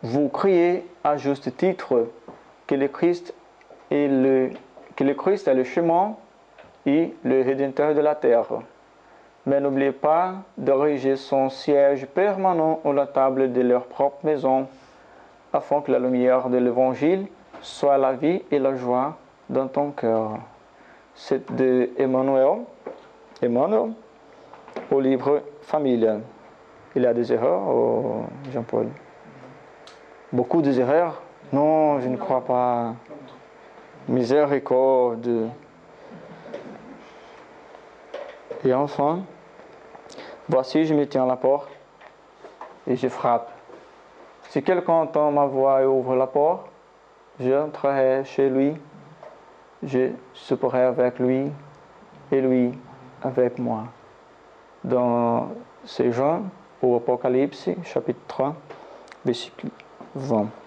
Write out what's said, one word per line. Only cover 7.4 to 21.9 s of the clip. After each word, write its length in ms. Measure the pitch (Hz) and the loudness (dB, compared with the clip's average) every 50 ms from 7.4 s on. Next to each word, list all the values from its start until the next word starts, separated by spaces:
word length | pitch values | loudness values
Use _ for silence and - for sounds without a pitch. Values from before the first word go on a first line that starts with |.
| 131 | 2
rédempteur 520 | 127 135 135 139 139 135 - 147 151 151 | 2 0 0 -2 -4 0 0 0 2 2
de 60 | 147 | 2
la 140 | 147 151 147 | 2 2 0
terre. 320 | 147 - 127 117 117 110 - 110 110 - - - _ _ _ _ _ _ - - - - - _ _ _ | 0 2 2 4 2 2 0 -6 -8 -8 -12 -20 _ _ _ _ _ _ -20 -20 -20 -20 -20 _ _ _
Mais 160 | 135 139 143 | -2 0 0
n'oubliez 320 | 139 143 135 135 139 139 135 | 0 0 0 0 0 0 -2
pas 440 | 143 - 151 156 165 180 185 185 190 196 - _ | 0 0 2 2 2 2 -2 -4 -10 -16 -18 _
d'ériger 600 | - 156 127 139 135 143 151 147 135 127 135 135 | -6 0 2 2 2 2 2 0 0 0 0 0
son 340 | 135 - - - 135 135 131 | 0 -2 -2 0 0 0 0
siège 560 | 135 - - - 147 139 139 139 143 135 135 | -4 -6 -2 0 4 4 4 4 4 0 -4
permanent 760 | 131 - - 190 208 196 190 190 190 180 165 156 160 160 160 - | -6 -2 0 0 0 0 0 0 0 2 2 2 0 0 0 -2
à 80 | 151 139 | -2 0
la 140 | 139 139 | 0 0
table 460 | 139 - 143 135 135 131 131 135 131 123 | 0 0 2 2 2 2 2 0 0 2
de 80 | 123 | 2
leur 240 | 123 123 123 123 123 | 2 2 2 2 0
propre 340 | - - - 139 143 - - - | -4 -4 -2 -2 -2 -2 -2 -2
maison, 420 | 156 156 139 127 131 131 131 135 143 - - - - - - - - - - - - - _ _ - - | -2 -2 0 0 0 0 0 -2 -4 -12 -20 -20 -20 -20 -20 -20 -20 -20 -20 -20 -20 -20 _ _ -4 -4
afin 280 | 156 - - - 147 | -4 -2 0 -2 -2
que 120 | 143 139 131 | 0 0 0
la 60 | 123 | 0
lumière 500 | 123 127 127 123 123 127 127 127 127 127 | 2 0 0 2 4 4 4 2 2 0
de 80 | 123 | 0
l'Évangile 720 | 127 123 123 117 123 131 131 127 113 143 156 180 190 196 196 - - - - - - | 2 2 2 2 2 2 2 0 0 0 0 2 0 -2 -8 -14 -20 -20 -20 -20 -20
soit 380 | - - - - - 143 139 139 | -20 -18 -8 -2 0 2 2 4
la 160 | 135 131 131 | 2 0 0
vie 280 | 120 120 151 175 190 - - | 0 0 0 0 0 -2 -2
et 80 | 147 143 | -2 0
la 160 | 131 135 135 | 2 0 -2
joie 420 | 131 123 123 123 123 131 147 160 - - - _ _ _ _ | -2 -2 0 0 0 0 -2 -6 -10 -20 -20 _ _ _ _
dans 200 | 127 131 135 131 | -2 -2 -2 -2
ton 240 | 131 143 143 147 143 | -2 -2 -4 -4 -4
cœur. 460 | - - 117 113 110 110 110 107 - - - - - _ _ _ - - - - - - _ _ | -4 -2 0 0 0 0 -2 -6 -10 -12 -16 -20 -20 _ _ _ -20 -20 -20 -20 -20 -20 _ _
C'est 400 | - - - 139 131 135 - - | -20 -6 -4 -4 -4 -4 -6 -2
de 360 | 123 131 131 127 127 123 - | 0 2 2 4 2 2 0